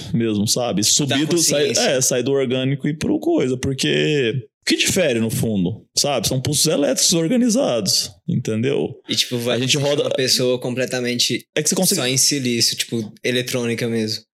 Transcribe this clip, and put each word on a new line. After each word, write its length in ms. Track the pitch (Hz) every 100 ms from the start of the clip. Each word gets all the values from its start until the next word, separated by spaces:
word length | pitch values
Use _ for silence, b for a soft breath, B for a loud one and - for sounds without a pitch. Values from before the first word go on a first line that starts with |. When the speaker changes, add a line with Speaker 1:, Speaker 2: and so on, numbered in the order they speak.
| -
Speaker 1:
mesmo, 340 | 117 113 104 104
sabe? 360 | 131 120 95
Subir 420 | 104 - 143 139 156
Speaker 2:
Da 60 |
Speaker 1:
do, 40 | 170
sair, 300 | 151 147 143
Speaker 2:
consciência. 200 | 120 233
Speaker 1:
é, 60 | 131
sair 220 | 127 127
do 100 | 123
orgânico 560 | 139 131 131 131 139 147
e 40 |
ir 60 | 156
pro 200 | - 302
coisa. 380 | 330 330 127 127
Porque 760 | 139 135 151 147 151 147 117 127 - _
o 20 | -
que 80 | 349
difere, 420 | - 196 160 117
no 120 | 113
fundo, 560 | - 117 104 87 107 - -
sabe? 300 | 143 131 98
São 120 | 131
pulsos 280 | 139 147 156
elétricos 440 | 196 - - -
organizados, 1000 | 165 165 247 247 220 285 120 185 - - - -
entendeu? 600 | - 123 110 127 - - - -
Speaker 2:
E, 60 | 113
tipo, 220 | - 123
vai 180 | 120 117
Speaker 1:
A 20 |
gente 120 | 131
Speaker 2:
ser 60 | 147
Speaker 1:
roda 240 | 143 147
Speaker 2:
uma 80 | -
pessoa 480 | - 127 - 127 123
completamente 840 | 127 123 123 127 123 120 - 117 - -
Speaker 1:
É 80 |
que 60 | 151
você 60 | 190
consegue 240 | 180 190
Speaker 2:
só 60 | 123
em 80 | 131
silício, 600 | - 143 123 117 - -
tipo, 340 | - 117 104 -
eletrônica 640 | 127 123 123 127 117 117 120
mesmo. 340 | 117 107 110 -